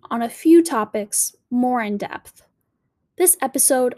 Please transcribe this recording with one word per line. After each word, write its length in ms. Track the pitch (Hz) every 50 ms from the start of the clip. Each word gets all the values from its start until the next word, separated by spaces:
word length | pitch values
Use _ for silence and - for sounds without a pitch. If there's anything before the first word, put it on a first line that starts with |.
| - -
on 100 | 226 233
a 80 | 233 226
few 320 | - - - 330 330 339
topics 760 | 330 330 277 226 214 208 - 214 202 208 - - - - - _ _ _
more 320 | 247 247 247 254 247 240
in 160 | 220 208 208 202
depth. 460 | - - - - - - - _ _ _ _ _ _ _ _ _ _ _ _ _ _ _ _ -
This 200 | 359 359 - -
episode 540 | - 269 - 269 - - 277 254 254 247 247